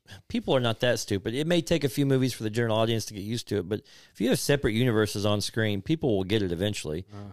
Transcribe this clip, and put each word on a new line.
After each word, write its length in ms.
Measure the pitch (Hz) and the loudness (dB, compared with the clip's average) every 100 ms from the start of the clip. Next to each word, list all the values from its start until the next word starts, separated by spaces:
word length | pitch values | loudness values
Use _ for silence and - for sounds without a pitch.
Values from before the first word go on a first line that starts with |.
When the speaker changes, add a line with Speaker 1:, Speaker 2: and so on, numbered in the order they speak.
| _ - - | _ -20 -8
Speaker 1:
people 280 | 247 214 139 | -6 0 2
are 40 | |
not 200 | 120 110 | 2 0
that 200 | 123 113 | 0 0
stupid. 360 | - 101 113 120 | -2 -4 -2 -4
It 100 | 156 | 0
may 160 | 175 | 0
take 220 | 165 170 | 2 0
a 60 | 139 | 0
few 160 | - 139 | 0 2
movies 260 | 131 127 | 4 2
for 80 | - | 0
the 60 | 110 | -4
general 260 | 110 117 110 | 0 2 2
audience 300 | 113 113 - | 2 0 -4
to 80 | |
get 80 | 107 | -10
used 240 | 101 117 - | -6 -6 -4
to 100 | 101 | -4
it, 100 | 87 | -2
but 120 | 110 - - - | -6 -8 -20 -18
if 60 | - | -4
you 100 | - | 0
have 100 | 185 | 0
separate 340 | - 143 127 | 2 0 2
universes 520 | 107 127 110 104 107 104 | 2 2 4 2 2 0
on 140 | 104 | 0
screen, 400 | - - 110 101 | -2 -2 0 0
people 360 | - 160 147 101 | -2 -2 2 0
will 60 | |
get 180 | 95 107 | 2 0
it 100 | 95 | 0
eventually. 540 | 85 104 104 78 78 - | 0 -2 -2 -6 -6 -8
Speaker 2:
Uh. 160 | 104 101 | -16 -4